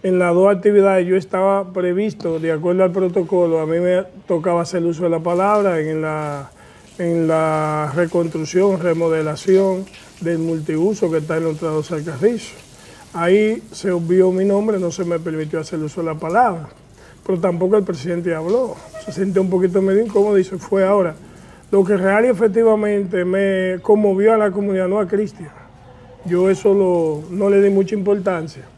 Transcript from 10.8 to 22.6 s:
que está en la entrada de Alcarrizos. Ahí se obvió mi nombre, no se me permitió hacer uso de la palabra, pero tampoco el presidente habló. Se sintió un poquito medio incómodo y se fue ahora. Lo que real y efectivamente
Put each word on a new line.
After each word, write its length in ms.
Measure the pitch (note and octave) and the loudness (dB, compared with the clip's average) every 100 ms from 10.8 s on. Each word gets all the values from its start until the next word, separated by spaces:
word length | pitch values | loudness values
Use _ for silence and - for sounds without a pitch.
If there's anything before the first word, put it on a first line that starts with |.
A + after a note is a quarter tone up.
| F3+ G#3 F3+ | 0 0 -2
que 80 | D#3+ | -2
está 180 | D3+ D#3+ | -2 -2
en 80 | |
la 60 | E3 | -2
entrada 300 | D#3 E3 D#3 | -4 -4 -4
de 160 | D3+ E3 | -4 -6
Alcarrizos. 580 | D#3 C#3+ G3 A#3 - - - - - - - | -8 -2 -2 -2 -8 -20 -20 -20 -20 -20 -14
Ahí 480 | F3 E3+ G3 G#3+ A3+ - | -4 2 4 4 -2 -8
se 180 | - G3+ | -8 -4
obvió 400 | F3+ E3 F#3 F#3 | -4 0 2 4
mi 140 | F#3 | 2
nombre, 340 | G3 G3 A3 G#3 | 0 0 0 -2
no 140 | F3+ | -2
se 120 | - | -4
me 140 | F3 E3+ | -4 -4
permitió 400 | E3 D#3 D#3 D#3+ | -4 -6 -4 -6
hacer 220 | D3+ E3 | -6 -6
uso 200 | D#3 D#3+ | -6 -6
de 60 | E3 | -6
la 80 | |
palabra, 540 | D#3 D#3+ F#3+ B3 E3+ D3+ - - - - - - | -6 -2 0 0 0 -10 -20 -20 -20 -20 -20 -6
pero 140 | F#3 | -2
tampoco 360 | F#3 F3 F#3 G#3+ | -2 -2 0 0
el 60 | |
presidente 500 | F#3+ E3 C#3+ F3 E3+ | 0 -6 -6 -6 -4
habló. 440 | D#3+ D#3+ A#3 B3 E3+ - - | -4 -2 -2 -2 -8 -14 -16
Se 60 | - | -14
sintió 320 | D#3+ G3 F#3 | -6 -2 0
un 80 | F#3+ | 0
poquito 320 | F3+ F#3 F#3+ | 0 0 0
medio 220 | F#3+ G3 A3+ | 0 0 0
incómodo 320 | G#3 G3+ G3+ | 0 2 2
y 60 | |
se 140 | F#3+ F#3+ | 0 -4
fue 280 | - G3 F#3+ | -4 0 2
ahora. 300 | G3+ F3 D3+ - - - - - | 2 0 -4 -18 -20 -20 -20 -2
Lo 120 | G3 | 2
que 120 | F#3 G3+ | 2 2
real 280 | F#3+ G3+ | 2 2
y 40 | A#3+ | 2
efectivamente 960 | G3+ A3+ G3 | 2 2 4